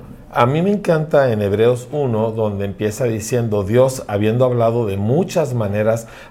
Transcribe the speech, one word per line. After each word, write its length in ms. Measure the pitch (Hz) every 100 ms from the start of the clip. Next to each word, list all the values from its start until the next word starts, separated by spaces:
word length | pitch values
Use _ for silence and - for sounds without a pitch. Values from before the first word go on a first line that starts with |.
| - - -
a 140 | - 120
mí 160 | 156
me 100 | 190
encanta 600 | 208 - 160 156 147 135
en 100 | 107
Hebreos 460 | 101 104 117 123 -
uno, 380 | 147 135 107 113
donde 360 | 113 107 98 101
empieza 400 | 95 107 - 123
diciendo, 580 | 110 - 123 117 104
"Dios, 400 | 98 123 131 131 -
habiendo 380 | 104 107 117 127
hablado 400 | 120 113 120 107
de 100 | 98
muchas 600 | 104 135 - 175 143 120
maneras 500 | 101 104 110 113 - - -